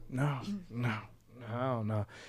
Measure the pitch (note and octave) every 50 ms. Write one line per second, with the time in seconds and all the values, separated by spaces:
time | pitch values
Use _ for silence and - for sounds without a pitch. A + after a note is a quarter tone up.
0 | - - C3+ B2+ C#3 D3 C#3 B2+ A2 G#2 G2+ G2 F2 - G#2+ A#2+ B2 A#2 G#2+ A2
1 | - - - - - - - B2 B2 G#2+ A2+ A#2+ B2+ C3+ B2+ A2+ A2 G#2 A2 G#2+
2 | G2+ - - - -